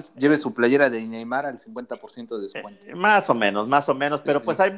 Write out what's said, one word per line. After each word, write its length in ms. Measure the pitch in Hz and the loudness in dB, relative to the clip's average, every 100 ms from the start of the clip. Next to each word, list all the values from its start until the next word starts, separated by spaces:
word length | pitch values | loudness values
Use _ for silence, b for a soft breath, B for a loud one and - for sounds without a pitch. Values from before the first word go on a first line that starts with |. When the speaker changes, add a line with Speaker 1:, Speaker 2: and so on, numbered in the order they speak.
| - - | -8 0
Speaker 1:
Lleve 200 | 143 147 | 2 2
su 140 | 135 | 0
playera 360 | 113 120 139 139 | 0 4 4 4
de 120 | 117 | 0
Neymar 420 | 113 113 117 131 143 | -8 -10 -6 -6 -6
al 120 | 120 | -10
cincuenta 380 | 113 113 123 117 | -14 -14 -12 -14
por 140 | - | -14
ciento 260 | - 117 113 | -16 -10 -10
de 60 | |
descuento. 440 | 98 104 104 104 - | -10 -12 -16 -18 -16
Speaker 2:
Eh, 80 | |
más 340 | 175 196 208 - | -2 2 4 4
o 40 | |
menos, 320 | 120 104 101 110 | 2 2 0 2
más 200 | 143 143 | 2 2
o 60 | |
menos, 260 | 131 143 147 | -2 0 -2
Speaker 1:
Sí, 60 | - | 0
Speaker 2:
pero 120 | 143 | -2
Speaker 1:
sí. 40 | |
Speaker 2:
pues 160 | - 147 | 0 0
hay, 160 | 196 | 0